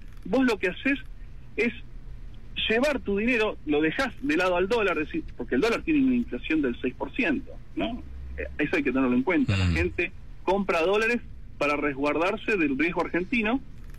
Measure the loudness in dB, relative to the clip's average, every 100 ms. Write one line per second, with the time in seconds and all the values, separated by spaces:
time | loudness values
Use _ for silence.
0 | -14 -12 0 2 4 2 -2 0 -2 -2
1 | -4 -12 -12 -12 -8 0 0 -2 -10 -12
2 | -10 -12 -12 -12 -10 -6 0 2 2 0
3 | 0 0 2 2 0 -2 0 2 2 0
4 | -2 -2 0 2 4 2 2 2 2 0
5 | -2 -4 -6 -10 0 2 2 2 2 4
6 | 6 4 0 -6 0 2 2 0 -4 -4
7 | -6 -2 0 0 -4 -12 -10 -6 -4 -6
8 | -10 -10 -10 -8 -8 -4 0 2 2 2
9 | 4 4 4 2 4 4 4 2 0 0
10 | -4 -6 -14 -6 0 2 2 2 4 4
11 | 2 0 -4 -12 -12 -2 0 2 0 0
12 | 0 2 2 0 0 2 2 2 2 0
13 | 0 -2 0 0 2 0 -2 -12 -12